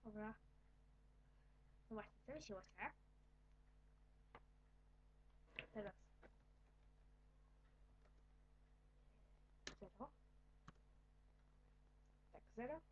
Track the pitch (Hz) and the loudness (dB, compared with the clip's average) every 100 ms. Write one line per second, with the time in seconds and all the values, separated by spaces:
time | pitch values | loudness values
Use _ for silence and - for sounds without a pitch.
0 | 220 214 214 226 - - - - - - | 4 8 8 6 0 -12 -12 -12 -12 -10
1 | - - - - - - - - - 220 | -12 -12 -12 -12 -12 -10 -10 -8 4 4
2 | 208 - - 302 - 190 185 - 240 - | 4 0 2 4 6 4 4 8 8 8
3 | - - - - - - - - - - | -8 -10 -10 -12 -10 -10 -10 -10 -10 -10
4 | - - - - - - - - - - | -10 -10 -8 -8 -8 -12 -12 -12 -12 -12
5 | - - - - - - - 220 202 - | -12 -12 -10 -10 0 2 6 6 6 4
6 | - - - - - - - - - - | -8 -8 -8 -8 -12 -12 -12 -10 -10 -10
7 | - - - - - - - - - - | -10 -10 -12 -12 -12 -10 -12 -10 -10 -10
8 | - - - - - - - - - - | -10 -10 -10 -10 -10 -10 -10 -10 -10 -10
9 | - - - - - - - - 196 - | -10 -8 -8 -8 -10 2 2 4 -2 2
10 | 269 - - - - - - - - - | 2 2 -10 -10 -10 -8 -8 -8 -10 -10
11 | - - - - - - - - - - | -12 -12 -12 -12 -12 -12 -12 -12 -12 -12
12 | - - - - - - 247 320 - | -12 -12 -6 -6 0 8 10 10 8